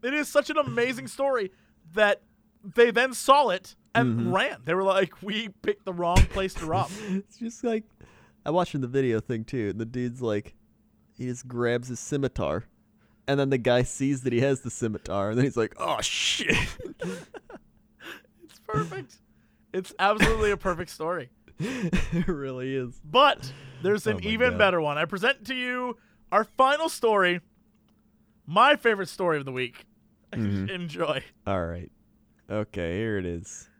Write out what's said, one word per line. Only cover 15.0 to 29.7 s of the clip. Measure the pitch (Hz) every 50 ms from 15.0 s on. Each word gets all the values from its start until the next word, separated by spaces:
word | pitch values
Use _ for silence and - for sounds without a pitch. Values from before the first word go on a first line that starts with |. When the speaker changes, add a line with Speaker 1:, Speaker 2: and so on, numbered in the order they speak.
| _ - 87 101 98 101
Speaker 2:
and | 110 123
then | 135
he's | 139 - 120
like, | 110 110 - -
"Oh, | - - 151 110
shit." | - - - - - - - - - 160 - - 151 - - - 494 - - _
<laughs> | 508 180 185 - - - _ - _ _ 453 - _ _ _ _ _ _ _ _ - - - - _ _ _ _ -
Speaker 1:
It's | - - - _
perfect. | - - - 170 - 180 381 320 - - _ _ _ _ _ _ _ _ _ _ _ -
It's | 185 185 - - -
absolutely | 185 196 214 214 208 233 226 220 214 208
a | 202 185
perfect | - 196 180 160 175 -
story. | - - 160 160 180 175 139 131 _
Speaker 2:
<laughs> | _ _ - - _
It | 156 226 262 254 220 170 165 185 - - 160 170 - -
really | 180 143 139 135 131 127 127 131 135
is. | 135 127 123 117 - -
Speaker 1:
But | 147 151 247 285 285 - - - - - - - - - -
there's | - 185 208 214 - 220
an | 208 190
Speaker 2:
Oh | 180
my | 208
Speaker 1:
even | 220 220 247 254
Speaker 2:
God. | 240 -
Speaker 1:
better | 214 196 180 170
one. | 156 147 143 147
I | 165
present | 160 208 190 180 247 277 - 214
to | 196 262
you | 254 247 254 247 254 254 247 226 _ _ _ _ _ _ _
our | - 202 220
final | - _ - 262 262 285 302 320 320
story, | - - - 226 214 202 185 175 175 175 - _ _ _ _ _ _ _ _ _ _ _ _ _ _ _ _ _ _ _ _
my | - 156 202 233 277 294
favorite | - - 233 220 196 190 -
story | - - 190 175 160 147
of | 139
the | 135
week. | 127 127 127 120